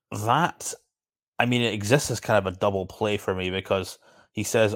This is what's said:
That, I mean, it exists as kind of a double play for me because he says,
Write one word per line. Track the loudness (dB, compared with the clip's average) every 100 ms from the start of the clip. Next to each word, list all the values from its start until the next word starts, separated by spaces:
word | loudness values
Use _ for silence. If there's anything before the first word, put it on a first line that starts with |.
| -14
That, | -6 0 2 0 -4 -12 -12 _ _ _ _ _ -2
I | 0
mean, | 2
it | 0
exists | -2 2 2 2
as | -4
kind | 2 2
of | 2
a | 0
double | 0 0 -4
play | -4 -2 -2
for | -2
me | -2 -2
because | -4 0 -2 -2 -12 _ _ _
he | -6
says, | 0 2 2